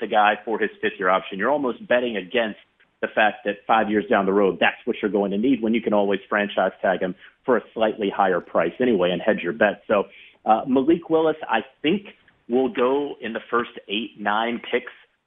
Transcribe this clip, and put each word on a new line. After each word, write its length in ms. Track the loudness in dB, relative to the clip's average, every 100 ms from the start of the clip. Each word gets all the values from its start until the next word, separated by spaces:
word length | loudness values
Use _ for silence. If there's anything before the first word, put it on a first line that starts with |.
the 60 | -2
guy 260 | 2 4 2
for 160 | -2 -4
his 100 | -4 -4
fifth-year 280 | -6 -2 0
option. 300 | 0 0 -4
You're 120 | -2
almost 340 | -2 -2 -6 -2
betting 300 | -2 0 -6
against 420 | -4 -4 -4 -6 _ _ _ _
the 60 | -4
fact 240 | 0 0 0 -6
that 120 | -6 0
five 220 | 2 2
years 160 | 0 2
down 160 | 2 2
the 80 |
road, 240 | 4 2 2
that's 160 | 0 0 -6
what 120 | -4
you're 100 | -2
going 200 | 0 0
to 60 | 0
need 240 | 0 0
when 120 | 0
you 80 | -2
can 120 | 0
always 260 | 2 2 -2 -2
franchise 440 | -2 0 0 -2 0
tag 200 | -2 0
him 140 | -4 -6 -16 _ 0
for 100 | 0
a 40 | -2
slightly 360 | -2 -2 0 -2
higher 320 | 0 2 0
price 320 | 0 0 0 0
anyway 300 | 2 2 2
and 100 | 0
hedge 180 | 0 0
your 120 | -2
bet. 300 | 0 0 0 -2
So, 180 | 0 -2 -10 -20 _ 2
uh, 160 | 2 2
Malik 420 | 2 2 0 0
Willis, 260 | 2 2 -2 -4
I 120 | -4 -6 _
think, 260 | -2 -2 -4 -20 _ _ -2
will 200 | 0 0
go 460 | 0 0 0 -2 -8
in 120 | -10
the 60 | -10 -4
first 220 | -2 -2 -10 -8
eight, 300 | -6 -6 -6
nine 420 | -4 -2 -2 -6 -4
picks 200 | -4 -4 -16 _ _